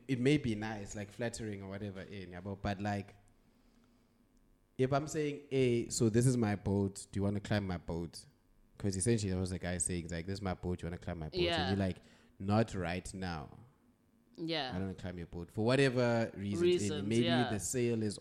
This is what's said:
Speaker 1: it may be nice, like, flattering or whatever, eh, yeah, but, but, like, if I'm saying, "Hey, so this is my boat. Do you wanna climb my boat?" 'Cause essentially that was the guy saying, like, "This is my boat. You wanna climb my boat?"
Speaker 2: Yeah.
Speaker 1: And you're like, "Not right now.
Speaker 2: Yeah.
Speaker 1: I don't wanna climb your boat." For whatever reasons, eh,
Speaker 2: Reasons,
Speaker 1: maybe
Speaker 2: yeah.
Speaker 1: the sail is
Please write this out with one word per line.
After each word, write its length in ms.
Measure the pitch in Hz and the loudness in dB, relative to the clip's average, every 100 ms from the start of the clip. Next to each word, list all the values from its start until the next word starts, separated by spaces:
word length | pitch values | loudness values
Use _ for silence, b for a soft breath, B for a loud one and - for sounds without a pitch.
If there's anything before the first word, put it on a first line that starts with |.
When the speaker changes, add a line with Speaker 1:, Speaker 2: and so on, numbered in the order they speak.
| - | -4
Speaker 1:
it 120 | 127 | 2
may 180 | 127 151 | 4 4
be 160 | 123 104 | 2 -2
nice, 400 | 110 107 101 104 | -4 -6 -8 -10
like, 160 | 101 | -10
flattering 520 | - 117 113 110 98 | -6 -6 -4 -6 -6
or 60 | 95 | -8
whatever, 320 | 98 104 95 | -6 -8 -8
eh, 240 | 90 101 87 | -10 -12 -12
yeah, 100 | 90 | -10
but, 200 | 98 98 | -8 -6
but, 180 | 104 98 | -4 -2
like, 360 | 104 101 98 - - _ _ _ _ _ _ _ _ _ _ _ _ _ _ - | -2 -2 -4 -14 -20 _ _ _ _ _ _ _ _ _ _ _ _ _ _ 0
if 160 | 131 | 2
I'm 140 | 139 147 | 2 0
saying, 320 | 160 147 139 - | -2 -2 -4 -2
"Hey, 400 | 135 127 120 - | 2 4 4 0
so 200 | - 117 | 2 4
this 160 | 110 127 | 6 6
is 100 | 123 | 4
my 180 | 107 101 | 2 2
boat. 520 | 104 101 98 - - | 2 2 2 -2 -6
Do 80 | 98 | -2
you 40 | |
wanna 160 | 101 101 | 0 0
climb 260 | - 107 95 | 0 0 0
my 100 | 87 | -4
boat?" 420 | 82 85 85 - - _ _ _ _ - | -4 -6 -6 -10 -18 _ _ _ _ -4
'Cause 180 | 104 95 | -2 2
essentially 340 | 113 117 101 | 2 2 2
that 80 | 92 | 0
was 100 | 92 | -2
the 80 | 92 | -2
guy 180 | 87 90 | -2 -2
saying, 300 | - 87 80 | -2 -2 -2
like, 140 | 85 87 | -4 -4
"This 100 | 98 | -4
is 60 | |
my 120 | 98 87 | -2 -2
boat. 260 | 90 90 | -2 -4
You 60 | 85 | -4
wanna 100 | 87 | -6
climb 220 | - 85 | -6 -6
my 100 | 78 | -4
boat?" 100 | - | -2
Speaker 2:
Yeah. 280 | 175 165 139 | 0 2 0
Speaker 1:
And 80 | 101 | 2
you're 80 | 95 | 0
like, 100 | 85 b b b - | -2 b b b -8
"Not 340 | 98 107 113 | 2 2 2
right 340 | 101 85 90 - | 0 -2 -4 -6
now. 360 | 95 92 82 64 - - _ _ _ _ _ _ - | -6 -6 -6 -8 -16 -20 _ _ _ _ _ _ -10
Speaker 2:
Yeah. 340 | 160 160 131 | -4 -4 -4
Speaker 1:
I 20 | |
don't 80 | 90 95 | -4 -4
wanna 60 | 92 | -6
climb 240 | 90 90 | -8 -8
your 80 | 82 | -8
boat." 240 | 87 85 | -10 -8
For 120 | - | 0
whatever 680 | 110 135 139 123 120 117 113 - | 4 6 4 4 2 2 0 -2
reasons, 260 | 101 101 | -2 2
eh, 40 | 175 | 4
Speaker 2:
Reasons, 420 | 175 101 95 104 | 4 2 0 2
Speaker 1:
maybe 180 | 113 120 | 4 4
Speaker 2:
yeah. 240 | - 131 | 4 2
Speaker 1:
the 80 | 101 | -2
sail 420 | 90 131 120 113 | -2 0 2 2
is 160 | 107 95 | 0 -2